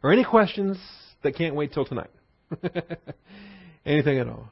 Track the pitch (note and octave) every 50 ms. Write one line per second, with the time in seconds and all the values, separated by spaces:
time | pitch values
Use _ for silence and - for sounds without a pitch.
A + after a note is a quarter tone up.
0 | - C#3+ E3 B3 A#3 - A#3 A3 G#3 - - G3+ G3 G3 G3 F#3 - - - -
1 | - - _ _ - C#3+ C#3 - E3 D#3+ C#3+ D3 D3 C#3+ - D3+ C3 - C3 G#2+
2 | - - _ _ _ _ _ _ _ _ E3 - - F3 - F3+ - - E3+ -
3 | _ C#3+ - _ _ _ G3 G3+ G3+ - G3 F#3+ F#3 F3 - _ _ - C#3+ D3+
4 | B2+ D3 C#3 C3 A#2+ A2+ A2+ A2+ A#2 A2+